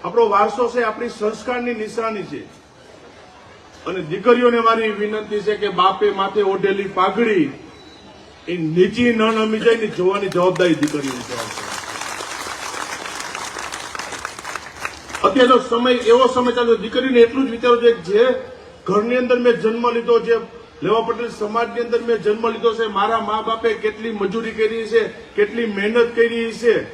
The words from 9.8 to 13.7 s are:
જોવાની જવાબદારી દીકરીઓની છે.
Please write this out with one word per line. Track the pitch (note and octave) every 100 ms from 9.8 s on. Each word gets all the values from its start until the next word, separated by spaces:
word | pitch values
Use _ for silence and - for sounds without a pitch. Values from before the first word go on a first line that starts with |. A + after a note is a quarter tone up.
| G#3+
જોવાની | - F3+ G3 G3
જવાબદારી | F3 F3+ F3+ F3+
દીકરીઓની | D3 D3 D3+ C#3 B2 A#2+
છે. | A#2+ A2 G2 - - - - - - - - - - - - - - - - - - - - -